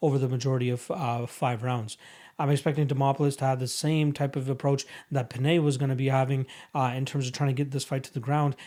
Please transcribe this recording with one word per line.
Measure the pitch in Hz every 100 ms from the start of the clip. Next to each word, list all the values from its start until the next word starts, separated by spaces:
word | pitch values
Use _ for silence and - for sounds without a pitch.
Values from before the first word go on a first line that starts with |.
over | 160 139
the | 131
majority | 131 135 131 123
of, | 123 -
uh, | 185 131 120 120
five | - 135 117
rounds. | 123 123 107 - - - - -
I'm | 143
expecting | 143 160 147 143
Demopoulos | 135 139 135 147 139
to | 135
have | 127
the | 127
same | - 147 156 151
type | 139 139 139
of | 131
approach | 127 143 139 - - -
that | 139 117
Panay | 120 135 170
was | 147 131
gonna | 139 127
be | 135
having, | 135 131 139 131 - -
uh, | 147 127 127
in | 139
terms | 143 127
of |
trying | - 143
to |
get | 127 143
this | 135
fight | - 135 -
to |
the | 139
ground, | 117 147 147 -